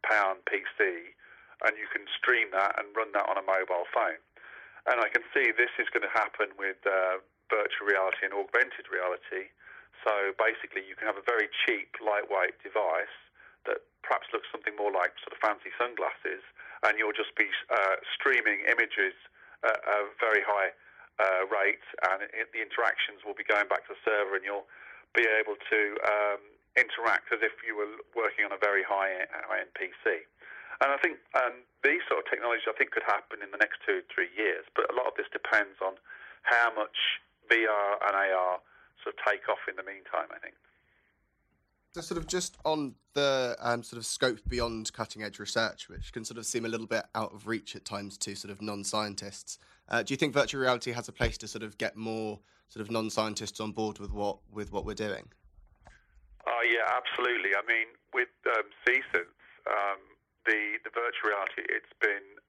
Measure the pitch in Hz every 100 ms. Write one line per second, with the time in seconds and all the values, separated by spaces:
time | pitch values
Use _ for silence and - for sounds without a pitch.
0 | - 107 98 92 - 101 95 - 101 85
1 | 85 - - - - - 107 107 101 107
2 | 101 - - 123 107 95 98 - 104 107
3 | 110 101 98 98 95 95 92 87 90 123
4 | 101 80 _ - - - - - - 123
5 | 117 - - 139 123 110 120 - 113 117
6 | 101 113 104 - 101 95 98 92 104 95
7 | 92 95 _ _ _ 110 101 - 101 98
8 | 95 92 98 98 98 120 127 - - 92
9 | 90 90 - 92 95 _ - - - -
10 | 113 104 98 95 113 113 - 98 98 92
11 | 110 98 98 117 104 - - 107 - -
12 | 107 104 - 98 92 - 101 107 92 82
13 | 104 - - _ - _ 110 107 _ _
14 | - 120 - 113 - 113 110 104 104 95
15 | 90 - - - 110 101 92 - 120 110
16 | 78 - - 95 - - - - 110 107
17 | 107 104 104 - 104 - - 110 98 95
18 | - - 139 123 107 101 - 120 113 -
19 | 95 - - _ - - - 110 - 104
20 | 104 - 117 104 98 104 92 - - -
21 | - - 104 92 95 104 101 - - -
22 | 90 98 101 113 113 117 107 - 113 -
23 | - 101 104 101 104 104 98 98 - 98
24 | - 104 98 98 95 101 - - - -
25 | _ - 113 110 107 104 - 110 104 104
26 | 110 104 104 101 - _ _ 127 113 -
27 | 117 92 - 113 - - 113 104 104 110
28 | - 117 107 104 101 98 104 101 95 98
29 | 98 92 - - 95 98 92 - 185 -
30 | 220 - - _ - - - - 135 139
31 | 175 147 _ 139 123 127 _ _ 143 170
32 | - - - 123 120 117 113 110 123 -
33 | 110 101 - 107 101 101 107 - - 95
34 | - - 90 92 107 85 - - - 123
35 | 127 - - - - 107 101 98 95 92
36 | - - - - - 120 117 110 104 -
37 | - - _ _ - 117 113 104 101 101
38 | 101 98 98 92 92 90 _ - - _
39 | - - - 104 - 98 - 95 95 98
40 | - 85 80 - - _ _ _ _ _
41 | _ _ _ _ _ _ _ _ _ 170
42 | 160 170 165 180 180 - 156 156 139 -
43 | _ 143 143 135 123 - 120 120 113 120
44 | 110 - 131 - - 120 117 113 110 -
45 | 110 104 104 - 98 117 110 - - 87
46 | - 120 110 117 110 120 113 113 113 113
47 | - 110 107 104 101 113 - - - 101
48 | 101 - - 98 101 98 107 101 98 107
49 | 104 98 101 - - - _ _ - 117
50 | 101 135 151 135 123 139 127 123 123 120
51 | 117 - 117 - 110 110 110 - 113 107
52 | 113 113 110 104 _ _ _ 110 104 113
53 | 110 107 107 104 107 - 107 101 107 104
54 | 101 104 101 95 - 107 98 98 101 101
55 | 107 90 - _ - - - _ - -
56 | _ - _ - - 120 120 117 107 123
57 | - - 123 120 95 98 110 113 113 -
58 | _ 127 123 _ - 113 104 - 123 131
59 | - 87 87 _ - - - 104 101 98
60 | - _ _ _ - 107 107 110 110 117
61 | 120 - 110 101 95 - - 110 - _
62 | 107 101 98 104